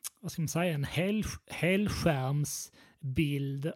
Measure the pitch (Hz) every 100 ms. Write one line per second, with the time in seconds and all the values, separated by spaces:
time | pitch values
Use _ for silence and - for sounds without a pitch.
0 | - _ 185 - 156 165 180 147 139 -
1 | 185 214 180 - - - 165 190 208 -
2 | 170 139 131 147 147 - - - - _
3 | 135 131 151 143 139 139 151